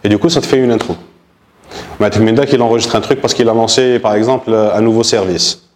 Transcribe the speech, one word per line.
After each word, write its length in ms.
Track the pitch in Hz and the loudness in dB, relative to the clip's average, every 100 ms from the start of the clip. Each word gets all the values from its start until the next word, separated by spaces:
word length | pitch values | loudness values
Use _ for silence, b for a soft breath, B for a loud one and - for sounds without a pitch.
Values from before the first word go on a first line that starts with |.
Et 40 | 101 | 0
du 100 | 104 | 0
coup, 100 | 170 | 2
ça 120 | 160 | 0
te 60 | - | 0
fait 120 | 135 | 0
une 120 | 127 | 2
intro. 240 | 113 - 87 - _ _ _ _ _ B B B B | 0 -4 -10 -12 _ _ _ _ _ B B B B
Mais 100 | 104 101 | -2 2
Minda, 260 | 110 113 139 | 2 2 2
qu'il 160 | 131 | 2
enregistre 320 | 120 117 110 | 2 0 0
un 60 | 110 | -4
truc 200 | - 104 | -2 -2
parce 140 | 117 | -2
qu'il 140 | - 113 | 0 0
a 60 | |
lancé, 440 | 113 110 - 127 120 | 2 0 2 2 0
par 160 | 107 | 0
exemple, 400 | 107 113 110 - | 0 0 -2 0
un 260 | 110 107 101 | 0 2 2
nouveau 220 | 113 113 | 2 2
service. 600 | 113 117 95 85 - - _ | 0 0 -2 -2 -4 -6 _